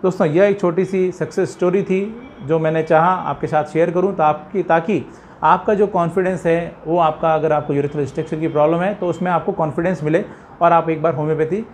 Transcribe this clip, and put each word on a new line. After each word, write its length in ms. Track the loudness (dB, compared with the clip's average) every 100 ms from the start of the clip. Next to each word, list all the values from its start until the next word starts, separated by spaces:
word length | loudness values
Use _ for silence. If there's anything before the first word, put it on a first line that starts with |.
दोस्तों, 240 | -2 0 0
यह 180 | 4 2
एक 140 | 2
छोटी 260 | 0 0 -2
सी 260 | 0 -2
success 400 | -2 -6 -2 -4
story 300 | 0 0 0
थी 180 | 0 -2 -2 -10 -18 -16 -2
जो 120 | 0
मैंने 240 | 2 0
चाहा 280 | 2 2 4
आपके 360 | 0 -4 -6 -2
साथ 160 | -2 -2
share 260 | 0 0
करूं, 220 | 2 -2
तो 100 | 2
आपकी, 400 | 0 0 -4 -6
ताकि 420 | 0 0 2 -2 -4 -18 -20 -2
आपका 300 | 2 2 2
जो 140 | 2 2
confidence 580 | 2 0 0 -2 -2 0
है 300 | 0 -2 -12 -2
वो 100 | 2
आपका, 340 | 2 2 0
अगर 180 | 2 2
आपको 220 | 0 0
urethral 320 | 0 0 -2 -4
स्ट्रक्चर 340 | -4 -6 -4
की 80 | -2
problem 340 | 2 2 2
है 120 | -2 -2
तो 120 | -4
उसमें 240 | -2 0
आपको 200 | 0 -2
confidence 500 | -2 -2 0 -2 -2
मिले 220 | 0 0 -2 -12 -20 0
और 100 | 4
आप 180 | 4 2
एक 120 | 0
बार 140 | 0 0
होम्योपैथी 500 | -2 0 -2 -2 -6